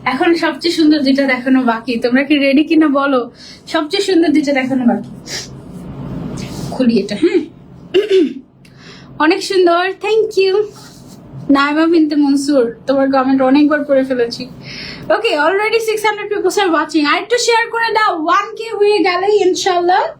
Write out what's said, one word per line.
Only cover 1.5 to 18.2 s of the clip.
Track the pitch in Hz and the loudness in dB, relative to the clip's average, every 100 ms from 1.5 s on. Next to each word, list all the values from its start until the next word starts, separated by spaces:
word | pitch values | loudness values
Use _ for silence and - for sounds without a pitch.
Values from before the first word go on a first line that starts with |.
| 262 | 2
বাকি। | 233 226 240 233 | 2 -2 -4 -2
তোমরা | 240 254 | 0 0
কি | 277 294 | 2 2
রেডি | 277 277 | 2 2
কিনা | 311 320 311 | 2 2 2
বলো? | 269 277 262 233 - - - - | 0 0 -2 -4 -12 -20 -20 -6
সবচেয়ে | 330 302 403 | -6 -4 -4
সুন্দর | 403 339 330 | 0 2 2
যেটা | 285 285 | 2 0
দেখানো | 269 262 262 233 | -2 -2 0 0
বাকি। | 196 - - - - - - - - - - - - - - - - - | 0 -6 -16 -12 -12 -12 -18 -18 -16 -14 -14 -12 -10 -10 -10 -10 -10 -10
খুলি | - 254 226 | -2 2 2
এটা, | 196 208 | -2 -2
হ্যাঁ। | 349 392 - - - - - 359 427 381 294 - - _ - - - - - - | 0 0 -2 -16 -20 -20 -2 -2 2 2 2 -2 -16 _ -20 -20 -20 -20 -20 -2
অনেক | 302 392 | 0 0
সুন্দর, | 381 381 349 339 359 381 | 0 2 4 2 -2 -6
thank | 403 440 403 370 | -2 0 0 0
you। | 381 392 415 - - - - - - - - | 0 0 -2 -8 -20 -20 -20 -20 -20 -16 0
নাইমা | 277 285 302 330 | 2 2 2 2
বিনতে | 339 302 302 | 4 2 2
মনসুর, | 285 277 277 277 233 - - | 2 2 2 2 2 -4 -2
তোমার | 269 269 | 0 2
কমেন্ট | 269 262 269 | 2 2 2
অনেকবার | 262 277 294 302 | 4 4 4 2
পড়ে | 285 269 | 2 0
ফেলেছি। | 262 254 233 240 247 - - - - - - | 2 -2 -2 -4 -12 -14 -16 -14 -14 -14 -4
ওকে, | 320 440 311 | -2 0 0
already | 302 392 427 453 440 | 0 0 0 0 -2
six | 427 427 | -2 -2
hundred | 415 403 | -4 -6
people | 415 359 392 | -2 -2 0
are | 381 320 | 0 0
watching। | 302 320 285 | 0 0 0
আর | 330 | -2
একটু | 392 480 | -2 -2
শেয়ার | 466 453 453 | 2 0 0
করে | 453 453 | -4 -2
দাও, | 440 427 349 | 0 0 0